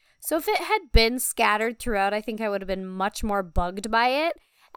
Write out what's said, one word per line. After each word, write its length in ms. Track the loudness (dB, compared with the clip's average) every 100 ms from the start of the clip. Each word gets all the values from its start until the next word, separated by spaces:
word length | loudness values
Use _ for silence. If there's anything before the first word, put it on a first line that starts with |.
| _ _
So 160 | -2 -2
if 100 | 0
it 100 | -2
had 320 | 0 -2 4
been 260 | 4 6 2
scattered 580 | -4 0 0 2 -2 -4
throughout, 360 | -2 0 0
I 80 | 0
think 180 | -4 -4
I 80 | -4
would 120 | -4
have 60 | -4
been 200 | -6 -6
much 360 | -4 -4 -2
more 200 | -2 -2
bugged 480 | 0 0 0 -2 -2
by 160 | 2 2
it. 300 | 2 0 -4 _ _ _